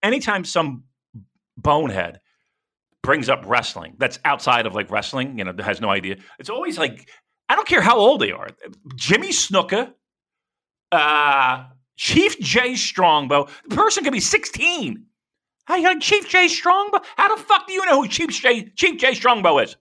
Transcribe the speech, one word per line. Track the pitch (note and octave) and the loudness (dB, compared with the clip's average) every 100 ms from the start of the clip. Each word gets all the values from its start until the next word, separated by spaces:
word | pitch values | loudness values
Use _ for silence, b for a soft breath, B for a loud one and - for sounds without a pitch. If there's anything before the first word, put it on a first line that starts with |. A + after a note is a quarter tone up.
anytime | G3+ C4 B3+ G#3 | -2 -2 -2 -4
some | F3+ - D#3 B2+ _ _ _ A2 - _ _ - | -4 -4 -4 -6 _ _ _ -20 -20 _ _ -8
bonehead | D3 D3 D3+ F#2+ E2+ - _ _ _ _ _ _ _ _ | -2 0 0 -4 -6 -8 _ _ _ _ _ _ _ _
brings | B2 D3 A#2+ | -2 -2 0
up | C3 F#2+ | -2 0
wrestling | A#2+ A#2+ - E2 - | -2 -2 -10 -16 -6
that's | B2+ - | -6 -2
outside | D#3 C#3+ - A#2+ A2 | -4 -2 0 0 0
of, | |
like, | G2 G2+ | -4 -4
wrestling, | G#2 G#2 C3+ C3 B2+ | -4 -4 -6 -8 -8
you | |
know, | F#2 | -10
that | F2+ | -8
has | G#2 G2+ | -6 -4
no | G#2+ | -2
idea, | G2 F#2+ F#2+ B B | -2 -4 -12 B B
it's | - | -10
always | A#3+ F4 - | -4 -4 -2
like, | D#3+ A#2 _ b _ _ _ | -4 -6 _ b _ _ _
I | |
don't | C#4+ - | 0 2
care | E4+ | 2
how | F#3+ A#3 | 4 6
old | G#3+ C#4+ | 6 4
they | A2+ | 0
are. | F#2 - - - - - C3 | -4 -12 -16 -20 -20 -20 -12
Jimmy | - G3+ F#4+ | 0 0 0
Snuka, | - - F#3+ F3 G3 B3+ _ _ _ _ _ _ _ _ _ _ | -4 0 0 0 -2 -4 _ _ _ _ _ _ _ _ _ _
uh, | E3+ D3+ D3+ D3 C#3 B2+ B2+ B2+ _ _ _ | 2 4 4 4 4 2 0 -8 _ _ _
Chief | - - G4 - | -2 2 2 0
Jay | D#3 G#3+ B3 | -2 0 0
Strongbow, | B3+ - - F3+ D3+ C3+ C#3+ D3 B - | -2 -6 0 2 2 2 0 0 B -8
the | A3+ | 0
person | G#4+ G4+ | 2 2
could | D4 | -2
be | B3+ | -2
sixteen. | - G#4+ - - D#4 F4 F#3+ - - _ _ _ _ _ _ | 0 -2 -2 -4 -4 -2 -6 -8 -14 _ _ _ _ _ _
Hey, | F4+ | 0
uh, | E4+ F4+ | 2 0
Chief | - G#4 - | 0 0 2
Jay | F#4 F4+ | 2 2
Strongbow? | E4+ F4 F#4 G4+ G4+ B B | 2 2 2 2 -2 B B
How | G4 | 0
the | G#4+ | 0
fuck | - G4 G4 | 2 0 0
do | |
you | F#4+ F#4+ | -4 2
know | C#4 | 2
who | B3+ | 2
Chief | - E4 | -2 -4
Jay, | - B3+ A#3+ - - | -2 0 0 -4 0
Chief | F4+ E4 | 0 2
Jay | B3+ | -2
Strongbow | B3+ B3 A#3 G3 C#3+ | 0 2 4 4 4
is? | A2 - | 2 -4